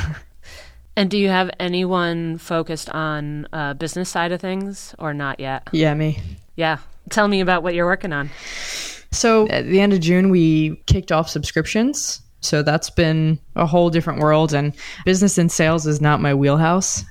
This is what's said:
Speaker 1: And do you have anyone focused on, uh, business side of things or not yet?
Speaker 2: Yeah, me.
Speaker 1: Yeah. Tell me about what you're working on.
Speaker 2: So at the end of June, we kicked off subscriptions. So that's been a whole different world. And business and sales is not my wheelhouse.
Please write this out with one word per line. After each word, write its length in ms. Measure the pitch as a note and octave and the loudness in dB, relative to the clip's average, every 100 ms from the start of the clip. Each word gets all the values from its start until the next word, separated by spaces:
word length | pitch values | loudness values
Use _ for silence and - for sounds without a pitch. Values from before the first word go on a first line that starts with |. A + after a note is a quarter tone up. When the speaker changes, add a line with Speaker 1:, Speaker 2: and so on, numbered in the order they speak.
| D#3 D3+ - - - - - - - - | -2 -6 -14 -20 -20 -20 -20 -20 -8 -2
Speaker 1:
And 140 | G3 | 0
do 80 | G3+ | 2
you 100 | G3 | 2
have 220 | F#3 F#3 - | 2 0 -4
anyone 800 | F3+ F3+ F#3 F#3 E3+ E3+ E3 E3 | -4 -2 0 0 0 -2 -4 -6
focused 500 | - E3 D#3+ D#3 - | -4 -4 -4 -6 -8
on, 580 | D#3 D#3 D3+ D3 D3 D3 | -6 -4 -4 -6 -8 -8
uh, 220 | D#3+ C#3+ | -8 -6
business 340 | C#3 D#3+ F3+ F3+ | -6 -6 -6 -6
side 220 | F3+ F3 | -2 -2
of 100 | F3 | -4
things 540 | F#3+ F#3+ G3 G3 - - | -6 -6 -8 -12 -16 -10
or 140 | D#3 | -8
not 280 | D3 C#3+ - | -6 -6 -6
yet? 280 | C3+ C3+ - | -8 -8 -4
Speaker 2:
Yeah, 220 | D#3+ D#3 | 0 0
me. 260 | D3+ D#3 D3 - - - | 0 -2 -4 -8 -14 -14
Speaker 1:
Yeah. 240 | - D#3+ D3 - - - | -4 -2 -2 -8 -18 -6
Tell 160 | A3 G#3 | 0 2
me 140 | G3 | 2
about 240 | F#3 F3+ | 2 0
what 100 | F3 | 0
you're 120 | E3+ F3 | 0 0
working 260 | F#3+ G3 | 0 -2
on. 180 | D3 C#3+ - - - - - - - - | -6 -6 -10 -14 -12 -10 -10 -12 -14 -10
Speaker 2:
So 380 | - A#3 A3 G#3+ | 0 4 4 4
at 180 | C3 A#2+ | 0 2
the 140 | F#3 | 4
end 120 | G3+ | 4
of 80 | F#3+ | 4
June, 300 | D#3+ F3+ F#3+ | 4 4 6
we 460 | F#3 D#3+ D#3 D#3 D#3 - | 6 6 4 2 -2 0
kicked 240 | G3+ - | 0 2
off 180 | D#3+ E3 | -2 0
subscriptions. 920 | D3+ - E3 D#3+ A3 B3 D4 - - - - | -4 -4 -4 -2 0 0 -2 -6 -8 -14 -10
So 220 | - D3+ | -2 0
that's 280 | D3+ D#3+ - | 2 0 -2
been 500 | - E3 D#3+ D#3 D#3 - - | 0 2 2 2 0 -4 -2
a 100 | E3+ | 2
whole 240 | F3 F3 | 4 4
different 300 | E3 D#3+ C#3 | 2 0 0
world. 340 | D3+ D#3 D#3+ | 4 4 4
And 180 | D3 D3 - - - | 2 -2 -4 -12 -6
business 320 | - F#3 G3 F3+ | 0 4 4 4
and 140 | E3+ | 2
sales 360 | - D#3+ E3 D3+ | 2 2 2 0
is 140 | D3 | 2
not 200 | D3+ D3 | 4 4
my 120 | D3 | 2
wheelhouse. 720 | C#3 C#3 D3 D#3+ F#3 F#3+ - - | 4 4 4 4 2 0 -4 -4